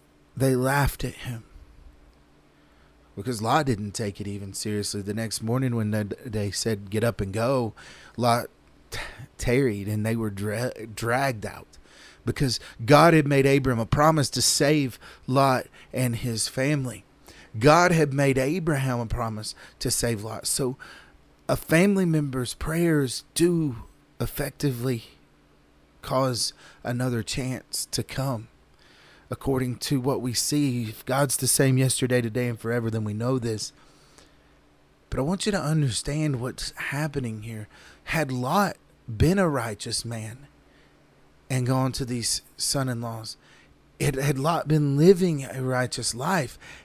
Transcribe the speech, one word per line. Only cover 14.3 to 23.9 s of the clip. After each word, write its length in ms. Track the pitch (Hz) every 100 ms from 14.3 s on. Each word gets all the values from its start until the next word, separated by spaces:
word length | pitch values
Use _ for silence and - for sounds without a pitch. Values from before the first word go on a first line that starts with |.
| -
save 560 | - - 143 151 135 - - - -
Lot 380 | 131 135 123 - - -
and 240 | 123 127 113
his 320 | 127 110 -
family. 560 | - 135 147 127 113 - _ - - - 110
God 340 | 147 165 175
had 220 | 160 147
made 240 | 135 139 131
Abraham 640 | 131 180 165 139 131 120
a 60 | 113
promise 480 | 117 113 107 107 - - -
to 120 | 123
save 320 | - 120 110
Lot. 240 | 110 110 -
So 300 | - 131 139 - - - - _ _ -
a 80 | -
family 480 | - 160 202 196 180
member's 480 | 156 143 131 120
prayers 720 | - 151 165 170 151 131 - -
do 500 | - 175 165 151 117 -